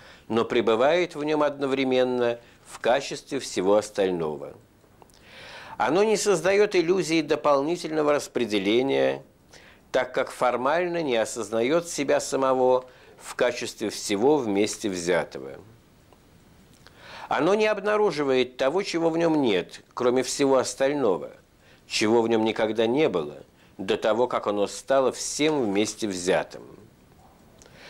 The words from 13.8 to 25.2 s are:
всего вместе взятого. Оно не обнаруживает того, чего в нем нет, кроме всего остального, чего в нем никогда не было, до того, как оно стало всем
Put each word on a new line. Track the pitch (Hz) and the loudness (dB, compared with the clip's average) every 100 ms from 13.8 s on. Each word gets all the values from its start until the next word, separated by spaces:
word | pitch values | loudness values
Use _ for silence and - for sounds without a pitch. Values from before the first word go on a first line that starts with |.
| 104 | -8
всего | - - 101 131 151 | -6 -4 0 2 2
вместе | 113 98 107 - 107 | 2 0 0 -2 -6
взятого. | 92 85 85 73 69 67 67 - - _ _ _ - _ - - - - - - - - - - | -4 0 0 -2 -10 -14 -16 -20 -20 _ _ _ -20 _ -20 -20 -20 -20 -20 -20 -20 -20 -18 -4
Оно | 117 160 | 0 2
не | 208 214 | 2 2
обнаруживает | 202 202 214 208 147 139 131 127 - | 0 0 2 0 0 2 2 0 0
того, | 135 180 | 0 0
чего | 208 170 165 | -2 0 0
в | 165 | 2
нем | 165 156 | 2 2
нет, | 127 90 85 - - | 2 0 -2 -12 -14
кроме | - 123 127 | -2 2 2
всего | 127 - 135 131 | 0 0 4 4
остального, | 113 - 135 147 113 82 65 - _ _ - - - | 2 -2 -2 2 0 0 -4 -16 _ _ -20 -20 -8
чего | - 107 117 | 0 4 4
в | 113 | 4
нем | 113 | 2
никогда | 110 104 110 110 113 | 2 0 -2 0 0
не | 135 151 | 2 2
было, | 90 73 69 - _ - - | 0 -4 -10 -20 _ -20 -10
до | 98 107 | -4 0
того, | 113 110 123 | 2 2 0
как | 117 107 | 0 -2
оно | 101 98 | -2 -2
стало | - - 135 127 | -4 0 2 2
всем | - | -2